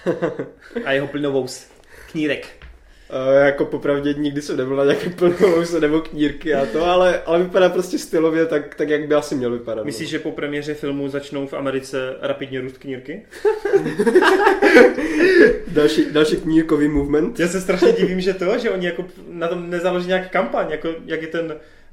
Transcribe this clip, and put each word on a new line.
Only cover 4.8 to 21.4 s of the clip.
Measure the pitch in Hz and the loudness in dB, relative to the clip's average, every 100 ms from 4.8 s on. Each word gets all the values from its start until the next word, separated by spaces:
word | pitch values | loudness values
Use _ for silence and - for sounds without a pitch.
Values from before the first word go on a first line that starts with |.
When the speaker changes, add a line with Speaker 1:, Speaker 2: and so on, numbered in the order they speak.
Speaker 1:
nějaké | 139 147 180 | 2 2 -2
plnovouse | - 175 175 190 165 170 170 | 2 2 4 4 4 2 0
nebo | 147 160 | 2 0
knírky | 156 151 147 - 156 | -2 -2 -2 -2 -2
a | 139 131 | 0 0
to, | 151 175 | 0 2
ale, | 180 180 165 - | 4 4 2 0
ale | 170 | 0
vypadá | 180 196 180 | 2 4 4
prostě | 185 175 302 | 2 -2 -6
stylově | - 165 160 160 165 | -2 0 2 2 0
tak, | 151 143 | 0 -4
tak, | - 151 | -6 -2
jak | 151 147 | 0 2
by | |
asi | 147 147 | 0 0
měl | 143 120 | -4 -2
vypadat, | 117 117 110 | -4 -6 -6
Speaker 2:
Myslíš, | 123 - 156 | -6 -8 -6
Speaker 1:
no. | |
Speaker 2:
že | 151 | -6
po | 160 | -6
premiéře | 156 147 147 147 | -6 -6 -6 -8
filmu | 147 143 143 139 | -6 -6 -4 -4
začnou | 139 139 143 139 | -6 -8 -8 -8
v | |
Americe | 151 139 135 131 139 131 - | -6 -4 -4 -4 -6 -6 -6
rapidně | 139 139 131 131 | -6 -6 -6 -8
růst | 131 - | -8 -12
knírky? | 139 123 139 190 - | -12 -12 -12 -16 -16
Speaker 1:
<laughs> | - 415 427 - 403 156 156 226 254 - 381 415 - - 320 - 254 311 311 370 359 - - - | -4 -2 -2 0 0 0 0 4 4 4 4 2 4 6 8 6 4 -2 2 4 6 6 4 -2
Další, | 151 151 - 139 | 2 2 2 0
další | 147 156 175 | 2 2 0
knírkový | 160 160 160 151 151 | 2 2 4 2 2
movement? | 147 143 147 139 135 | 0 0 0 0 -2
Speaker 2:
Já | 175 | -2
se | 185 | -2
strašně | 185 180 - | -2 4 4
divím, | - 180 185 | 4 2 0
že | 185 | -2
to, | 185 180 233 | -2 -2 0
že | 220 | -2
oni | 190 180 | -2 -4
jako | 170 180 - 175 | -6 -10 -12 -16
na | 170 170 | -6 -4
tom | 180 175 | -4 -6
nezaloží | 175 180 180 180 | -4 -2 -2 -2
nějak | 185 180 | -2 -2
kampaň, | 175 - 233 165 | -4 -2 -2 -4
jako | 151 165 160 - | -4 -6 -8 -8
jak | 160 | -8
je | 160 | -6
ten, | 170 | -6